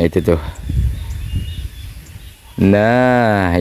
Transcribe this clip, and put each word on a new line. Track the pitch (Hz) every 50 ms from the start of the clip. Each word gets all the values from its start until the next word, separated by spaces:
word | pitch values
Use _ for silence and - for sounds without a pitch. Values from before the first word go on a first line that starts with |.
| 82
itu | 82 - 92
tuh. | 80 82 85 78 76 - - - - - - - - - - - - - - - - - - - - - - - - - - - - - - - - - - - - - - - - - - -
Nah, | 107 95 101 101 104 113 120 123 127 127 123 123 120 110 107 101 95 90 85 90